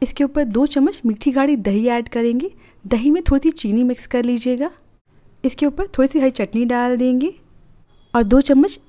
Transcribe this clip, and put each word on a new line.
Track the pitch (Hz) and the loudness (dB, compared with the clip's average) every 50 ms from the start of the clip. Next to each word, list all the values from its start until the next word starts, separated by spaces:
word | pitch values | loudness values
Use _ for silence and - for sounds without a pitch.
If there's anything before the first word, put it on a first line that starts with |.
| - | -4
इसके | 240 - - 285 | -4 -2 -2 -2
ऊपर | 269 285 302 294 | 0 0 0 -2
दो | 233 202 226 277 294 | 0 0 0 0 0
चम्मच | - 285 269 330 403 - - | 2 2 2 2 0 -2 -2
मीठी | 233 214 208 - 285 | -4 -4 -2 -2 0
गाढ़ी | 254 269 269 277 294 247 | 0 2 2 2 2 0
दही | 190 208 196 208 220 247 | 0 0 0 0 2 0
ऐड | 240 240 233 233 | 0 0 -2 -4
करेंगे। | - 240 233 233 233 247 285 392 - - - _ _ _ - | -4 -2 -2 0 0 -2 -4 -6 -8 -12 -20 _ _ _ -6
दही | 196 240 226 233 285 | -2 -2 0 2 2
में | 294 349 339 | 2 2 2
थोड़ी | - 277 277 | 2 2 2
सी | 277 320 | 2 0
चीनी | 311 - - 214 202 226 247 | -2 -2 -2 -2 0 0 0
मिक्स | 247 247 - - - | 0 -2 -4 -6 -4
कर | - 247 240 | -4 -2 0
लीजिएगा। | 240 247 233 226 254 254 240 277 349 - - _ _ _ _ _ _ _ _ - - _ _ - | 0 -2 -2 -2 -2 -2 -2 -4 -6 -8 -12 _ _ _ _ _ _ _ _ -20 -20 _ _ -6
इसके | - - - 294 | -6 -4 -2 -2
ऊपर | 294 277 - - - | -2 -2 -2 -6 -4
थोड़ी | - - 262 277 | 0 0 0 2
सी | - 311 | 2 0
हरी | 269 262 | 0 0
चटनी | 254 - 214 190 - 226 240 | 0 -2 -6 -4 -4 -2 -2
डाल | 240 247 240 240 247 247 240 | -2 0 0 0 0 0 0
देंगे | 254 254 254 254 262 349 - - - _ - - - - - - _ _ _ _ _ _ - | 0 0 0 0 -2 -4 -6 -8 -18 _ -20 -20 -20 -20 -20 -20 _ _ _ _ _ _ -2
और | 240 233 | 0 2
दो | 196 233 262 | 4 4 4
चम्मच | 277 - 285 269 294 392 - - _ | 4 4 4 4 4 2 0 -4 _